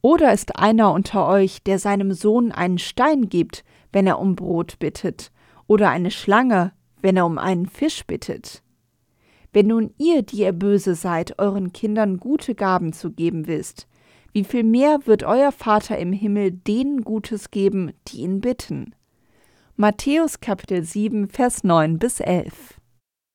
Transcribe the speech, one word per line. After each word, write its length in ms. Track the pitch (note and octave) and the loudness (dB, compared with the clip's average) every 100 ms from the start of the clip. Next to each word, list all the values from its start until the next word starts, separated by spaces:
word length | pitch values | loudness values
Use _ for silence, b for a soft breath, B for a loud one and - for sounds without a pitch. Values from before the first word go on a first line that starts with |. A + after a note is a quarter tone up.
Oder 300 | B3 E4+ C#4+ | 4 6 6
ist 220 | G3+ - - | 4 -2 0
einer 360 | G#3 A3 G#3+ | 2 4 4
unter 340 | - A#3 G3+ D#3+ | 2 0 0 2
euch, 380 | G3 F#3+ - | 4 2 -2
der 160 | - F#3+ | -2 -2
seinem 320 | G3+ G3+ G3 | 0 -2 -2
Sohn 400 | F#3 G#3 A#3 A#3 | 0 2 2 0
einen 260 | - F3+ F3+ | -2 -2 -2
Stein 500 | - - C#4 D4 G#3+ | -4 0 2 2 0
gibt, 360 | F3 E3 - b b b | 0 -2 -6 b b b
wenn 160 | G3 G3 | 2 2
er 140 | - | 2
um 160 | G3 F3 | 0 -2
Brot 420 | F3+ E3+ E3+ - | -2 -4 -4 -6
bittet, 540 | D#3 - F3+ - - b b b b | -8 -4 -8 -8 -20 b b b b
oder 240 | G#3 G3+ | 4 4
eine 220 | D#3+ F3 | 2 -2
Schlange, 580 | - - G#3 B3+ G3+ F3+ _ _ _ | -4 2 2 4 2 0 _ _ _
wenn 160 | G3 F#3+ | 2 2
er 100 | E3+ | 2
um 120 | D#3+ | 0
einen 280 | F3+ F#3 F#3 | -2 -2 -4
Fisch 400 | - D4+ - - | -4 -4 -4 -8
bittet? 560 | - - - - - _ _ _ _ _ _ _ _ _ | -10 -8 -12 -14 -20 _ _ _ _ _ _ _ _ _
Wenn 180 | G#3 G#3 | 2 4
nun 260 | A3+ G#3+ _ | 2 -2 _
ihr, 240 | D#4+ D#4+ | 2 2
die 200 | G3+ G3+ | 0 -2
ihr 120 | F#3+ | -2
böse 420 | E3+ G3+ G3+ F#3+ | 0 0 2 0
seid, 440 | E3 F#3+ E3+ E3+ - | -2 -2 -4 -4 -2
euren 340 | G3+ G3 F#3 | -2 -2 -6
Kindern 460 | - A3 G#3+ G#3 F#3 | -6 -4 0 -2 -2
gute 360 | A#3 D4+ - | -4 -4 -4
Gaben 380 | G#3+ G3 F3+ E3 | -4 0 0 -2
zu 180 | D#3+ E3+ | -6 -12
geben 360 | - E3+ E3 D3+ | -4 -4 -2 -6
wisst, 420 | D#3 D#3 - - b b b b | -6 -8 -18 -20 b b b b
wie 100 | G#3 | -6
viel 180 | G3 B3 | -2 0
mehr 360 | A3 A#3 D4 D4 - | 2 4 4 2 4
wird 160 | G#3+ | 2
euer 300 | - A#3+ C#4 | 4 2 2
Vater 440 | - - G#3+ - A3 | 0 0 0 0 -6
im 160 | F3 | -4
Himmel 400 | G3 G#3 G3+ G3 | -4 -2 0 -2
denen 500 | F3+ - A3 C4+ C#4 | -2 -4 -2 0 -2
Gutes 480 | A3 A3 - G#3 - | -4 -6 -6 -10 -8
geben, 420 | G#3 G3 F#3+ E3+ - - | -2 0 0 -6 -10 -20
die 120 | - | -10
ihn 240 | D#3 G3 | -6 -2
bitten? 520 | A#3+ A#3+ - C#3 - _ _ _ _ _ _ _ _ | -4 -6 -8 -10 -10 _ _ _ _ _ _ _ _
Matthäus 680 | - G#3 G#3 C#4 D4+ D#4+ - | 0 0 0 0 0 0 -4
Kapitel 440 | - G3 - F#3 | -6 -8 -4 -6
sieben, 460 | E3 G#3 G#3+ G#3 G3+ | -4 -4 -2 -2 -4
Vers 340 | - B3 - | 0 -2 0
neun 340 | F#3+ E3 D#3 D#3+ | 2 2 2 0
bis 220 | B3 - | -2 -4
elf. 580 | - F3+ - - - - _ _ _ _ _ | -2 -2 -2 -14 -20 -20 _ _ _ _ _